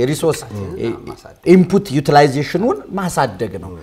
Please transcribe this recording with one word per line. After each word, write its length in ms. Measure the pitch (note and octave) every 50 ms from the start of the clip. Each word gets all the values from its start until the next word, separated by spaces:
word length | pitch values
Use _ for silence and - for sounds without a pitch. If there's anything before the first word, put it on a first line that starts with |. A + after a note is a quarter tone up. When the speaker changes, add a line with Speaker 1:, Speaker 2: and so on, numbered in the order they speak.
| A#2+
Speaker 1:
ሪሶርስ 340 | C3+ D3+ - E3 D#3+ C#3+ - - A2+ G#2 G2+ G2 - F2 A2+ A2+ A#2 - - -
Speaker 2:
ማሳደግ። 380 | - - - - - - _ -
Speaker 1:
ኢንፑት 400 | - F3+ F#3 - F3+ G3 G3+ G3 -
ዩቲላይዜሽኑን 840 | B2+ D3 C#3 D#3+ D3 C#3+ D3 C#3+ B2+ D3 C#3+ - - E3+ G#3+ C4+ G4+ G#4+ - - F#3
ማሳደግ 580 | G3 F#3 E3+ - E3 C#3 A2+ G2 F#2 A#2 G2 F2+
ነው። 140 | F#2 E2+ F2+ F2 D#2+